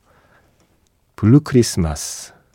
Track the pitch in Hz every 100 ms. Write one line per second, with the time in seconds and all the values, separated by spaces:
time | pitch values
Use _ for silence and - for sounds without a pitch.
0 | _ _ _ _ _ _ _ _ _ _
1 | _ - 101 143 151 127 - - 80 76
2 | - - - _ _